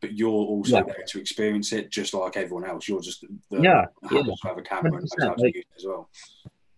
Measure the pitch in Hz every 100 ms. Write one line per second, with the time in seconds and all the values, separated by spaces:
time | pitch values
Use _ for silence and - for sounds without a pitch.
0 | - 107 113 107 104 104 107 110 95 -
1 | - 98 - - 107 104 101 110 98 107
2 | 98 95 92 98 90 90 87 80 - 95
3 | 87 - - - - 104 180 143 - -
4 | - 143 123 95 92 90 - 95 165 151
5 | 165 - 120 98 127 359 - - - -
6 | - - - _ - - _